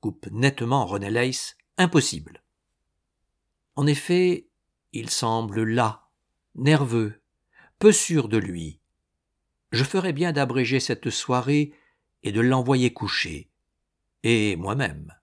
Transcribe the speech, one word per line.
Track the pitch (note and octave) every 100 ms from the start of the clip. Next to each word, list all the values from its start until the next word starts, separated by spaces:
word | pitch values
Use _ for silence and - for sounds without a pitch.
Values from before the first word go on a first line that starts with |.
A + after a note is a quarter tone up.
Coupe | - - -
nettement | G#2 C3 C3+ A#2 C#3 G2+
René | G2+ G2+
Leys. | A2+ B2+ B2+ - - _ -
Impossible. | F3+ E3 - D#2+ D2+ - _ _ _ _ _ _ _ _ _ _ _ _ _
En | - C#3+
effet, | C#3+ - F3+ F3+ F3+ - _ _ _ _
il | - A2+
semble | - A#2 A2+ A2+ G2+
las, | A2 A#2 A2+ - _ _ _ _ _
nerveux, | - C3+ D3+ C3+ A#2 A2 G#2+ _ _ _ _ _ _
peu | G#3
sûr | G#3 - D#3+ A#2
de | A2
lui. | - F2 D#2+ - _ _ _ _ _ _ _ _ _
Je | A2+
ferais | C3+ G3 F#3
bien | C#3+ F3
d'abréger | D3 C3+ B2 A#2+ C3
cette | - A#2+ B2+
soirée | - - B2 B2 D3 D3 - _ _ _ _
et | -
de | G#2
l'envoyer | A#2+ C3 B2 C3+ B2
coucher. | - G2+ - F#2 D2+ - _ _ _ _ _ _ _
Et | A2+ A#2 G#2+ F2+
moi-même. | F#2+ A#2+ A#2 D2 D2+ -